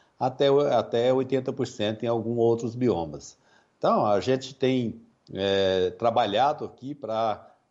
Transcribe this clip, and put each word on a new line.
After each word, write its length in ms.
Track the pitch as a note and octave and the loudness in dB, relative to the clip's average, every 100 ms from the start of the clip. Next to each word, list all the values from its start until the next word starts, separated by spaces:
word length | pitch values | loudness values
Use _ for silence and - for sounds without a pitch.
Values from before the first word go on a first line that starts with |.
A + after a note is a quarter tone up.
| _ - | _ -6
até 320 | B2+ B2+ C#3+ | -4 0 2
o, 100 | C#3 | 4
até 520 | D3 B2 G#2 A#2 A#2+ | 4 2 0 0 2
oitenta 400 | C3 C3 C3+ C3 | 2 0 -2 -2
por 140 | B2+ B2 | -4 -6
cento 380 | - G#2+ A2 | -4 -4 -2
em 20 | A#2+ | -2
alguns 320 | A#2 A2 A#2 | -2 -2 2
outros 360 | A#2 A2+ A#2 | 2 2 -2
biomas. 640 | A#2 B2 F2 E2 C#2+ - - _ _ _ _ | -2 0 0 -2 -10 -16 -20 _ _ _ _
Então, 300 | D#3+ A3 A2+ | 0 2 2
a 120 | G#2 | 2
gente 340 | F#2 C3 C3 | 2 -2 -2
tem, 480 | - C3 C3 A#2 - - _ - | -2 0 0 -2 -6 -14 _ -14
é, 560 | G2 G2 G2 F#2+ F#2 F#2 | -4 0 2 2 2 0
trabalhado 720 | - A#2 A#2 A2 G2+ C3+ D3+ | 0 0 2 2 2 0 0
aqui 300 | G#3+ - C3 | -8 -12 -14
pra 600 | D3 A2 A2 A2+ G#2 - _ _ | -12 -6 -2 -2 -4 -10 _ _